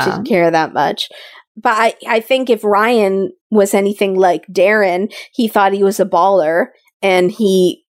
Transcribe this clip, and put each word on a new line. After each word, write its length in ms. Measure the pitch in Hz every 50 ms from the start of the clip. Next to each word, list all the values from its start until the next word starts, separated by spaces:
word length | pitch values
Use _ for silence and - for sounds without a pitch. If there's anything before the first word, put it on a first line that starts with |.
| 135 147 -
to 60 | - -
care 260 | - 208 175 170 165
that 240 | 165 160 156 - -
much. 340 | 143 143 170 208 - - - - - - - - - - _ _
But 180 | 214 - 240 220
I, 160 | 220 226 226 - - -
I 120 | - 233 220
think 300 | 220 - 262 262 262 254
if 140 | 233 214 -
Ryan 680 | 208 202 202 220 240 247 220 202 190 190 196 190 - - _ _ _
was 240 | 220 208 196 208 -
anything 400 | 196 202 208 208 - 208 196 190
like 300 | 185 190 180 170 160 - -
Darren, 600 | 180 190 180 202 214 214 202 180 175 185 208 214 - - - - _
he 140 | - 233
thought 240 | 214 - 214 196 196
he 120 | 196 202 196
was 160 | 196 202 -
a 60 | 269
baller, 640 | 190 190 170 185 196 196 180 151 156 165 175 233 - _ _ _ _ _ _
and 300 | 202 196 185 185 180 180
he 540 | - - 214 190 190 185 180 170 - - _ _